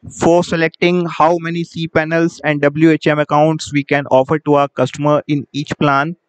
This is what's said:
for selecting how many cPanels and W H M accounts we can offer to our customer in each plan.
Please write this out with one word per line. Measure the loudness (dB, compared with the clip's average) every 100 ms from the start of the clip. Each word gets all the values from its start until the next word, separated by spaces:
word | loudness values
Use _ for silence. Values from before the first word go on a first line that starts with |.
| -20 -2
for | 2 2
selecting | 2 -2 -4 -2 0 0 -4
how | 0 0 2
many | -4 -6
cPanels | -8 -8 -4 -4 -2 0 -2 -2
and | -4 0
W | 0 2 2
H | 2 0
M | 0
accounts | 0 2 2 0 -4
we | -4
can | -2 -4 2
offer | 0 2 -2
to | 2
our | 2 2
customer | -2 -4 -2 0 0 0
in | -4 -4
each | -10 -8 -2
plan. | 0 2 0 -6